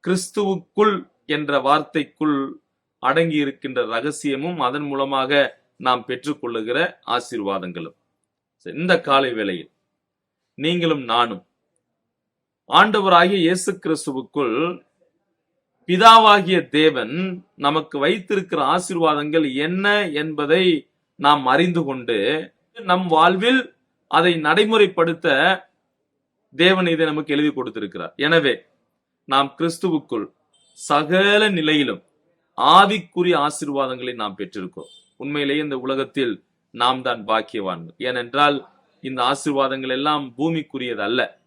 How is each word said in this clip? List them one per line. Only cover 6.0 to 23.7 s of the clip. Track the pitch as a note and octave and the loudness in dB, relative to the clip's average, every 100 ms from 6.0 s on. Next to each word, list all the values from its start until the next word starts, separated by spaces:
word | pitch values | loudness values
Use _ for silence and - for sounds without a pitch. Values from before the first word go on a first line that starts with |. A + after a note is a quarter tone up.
| A2+ | -4
பெற்றுக்கொள்ளுகிற | B2+ D3 D3 A#2+ A#2 A2 C3 F3 - - | -8 -6 -8 -6 -6 -4 -2 -2 -6 -6
ஆசீர்வாதங்களும். | A#2 - A2+ G2 G2 F2+ F2 D#2+ _ _ _ _ _ _ _ | -6 -4 -8 -4 -6 -6 -10 -14 _ _ _ _ _ _ _
சரி, | - A2 | -14 -8
இந்த | F3+ E3+ | 0 0
காலை | D#3 C#3 C3+ | 2 2 2
வேளையில் | A2 G2+ F2 - _ _ _ _ _ _ _ _ | -2 -4 -6 -12 _ _ _ _ _ _ _ _
நீங்களும் | - D3+ F3 E3 D3 | -6 -2 0 0 -2
நானும் | A#2+ A#2 A#2 F#2+ _ _ _ _ _ _ _ _ _ _ _ _ _ | -2 0 0 -2 _ _ _ _ _ _ _ _ _ _ _ _ _
ஆண்டவராகிய | D3 G#3 G#3 F#3+ E3+ F3+ | 4 4 4 4 6 6
இயேசு | G3 E3 F3+ - F#3 - | 4 2 0 -2 -6 -2
கிறிஸ்துவுக்குள் | D3+ - C3 A#2 D3 B2+ A#2 E3+ F3+ _ _ _ _ _ _ _ _ _ _ - | -4 -2 -8 -6 -4 -2 0 -2 -6 _ _ _ _ _ _ _ _ _ _ -2
பிதாவாகிய | F3+ A3+ A3+ A3 G#3 F3 F#3 C3+ | 6 8 10 8 6 4 0 0
தேவன் | D3 D#3 C3+ A2 D#3 F#3+ F3+ _ _ | 2 4 2 -6 -6 -6 -8 _ _
நமக்கு | C#3+ D#3 D3+ D3 | -2 -2 -4 -2
வைத்திருக்கிற | C#3+ G#3+ F3+ G3+ F#3 F3+ | -2 -2 -2 -4 -2 -2
ஆசீர்வாதங்கள் | C3+ F3 F3+ F3 E3 D3 D3+ D#3+ D3 | 0 0 -2 -2 0 0 0 0 0
என்ன | C3 D#3 F#3 G3+ G#3 F#3+ | -2 -4 -2 0 0 -2
என்பதை | D3 D#3 D3+ D3 E3+ F#3 D#3 - _ _ _ | -4 -6 -6 0 2 4 0 -4 _ _ _
நாம் | C#3+ D3 B2+ | 2 4 4
அறிந்து | C#3 F3+ E3+ | 2 2 0
கொண்டு, | C#3 C3 A#2+ A2 G#2 D#3 - _ _ | -4 -6 -4 -2 0 -2 -8 _ _
நம் | A#3 G3+ F#3 F3+ | -14 -2 -2 2
வாழ்வில் | D#3+ E3+ F#3 A3+ C4 A#3+ | 4 4 4 2 0 -2